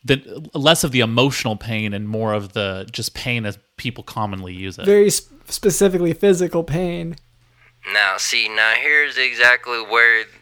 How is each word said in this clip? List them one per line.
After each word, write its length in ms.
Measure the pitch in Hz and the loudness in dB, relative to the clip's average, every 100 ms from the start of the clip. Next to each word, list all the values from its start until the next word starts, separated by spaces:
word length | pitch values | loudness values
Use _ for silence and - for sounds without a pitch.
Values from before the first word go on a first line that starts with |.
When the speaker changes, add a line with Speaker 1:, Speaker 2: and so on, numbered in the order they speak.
| 120 | 0
Speaker 1:
the, 440 | 135 117 127 156 | -2 -2 -16 -10
less 320 | 151 143 165 156 | 0 2 4 2
of 80 | |
the 80 | 123 | 2
emotional 560 | 113 117 135 - 120 107 | 2 4 2 2 -4 -6
pain 360 | 113 110 107 | -6 -4 -4
and 140 | 101 107 | -6 -6
more 240 | 110 110 | -4 -2
of 200 | 107 98 | -2 -4
the 340 | 110 101 95 95 | -4 -4 -6 -10
just 220 | 113 113 | -10 -10
pain 320 | - 127 120 104 | -8 -4 -4 -4
as 120 | 98 _ - | -10 _ -10
people 280 | 127 120 | -10 -10
commonly 500 | - - 107 95 92 | -12 -6 -6 -6 -10
use 260 | 90 95 90 | -10 -10 -4
it. 60 | 196 | 2
Speaker 2:
Very 240 | 208 202 | 6 6
sp-, 320 | - - - - | 2 -6 -20 -12
specifically 640 | - 208 - 202 180 175 | -2 -2 2 2 2 -2
physical 500 | 156 202 175 175 170 | 2 2 2 0 -2
pain. 540 | 165 151 180 175 165 165 _ _ _ _ _ _ 98 | -2 -4 -4 -6 -10 -12 _ _ _ _ _ _ -4
Speaker 3:
Now, 240 | 104 101 98 | 0 0 0
see, 320 | - 117 110 | -2 -2 -2
now 240 | 110 110 117 | 0 2 2
here's 420 | 143 151 147 127 | 2 2 0 0
exactly 640 | 127 120 123 123 123 117 | -2 4 4 4 0 -6
where 440 | 107 117 117 113 110 - | 0 4 4 4 -2 -16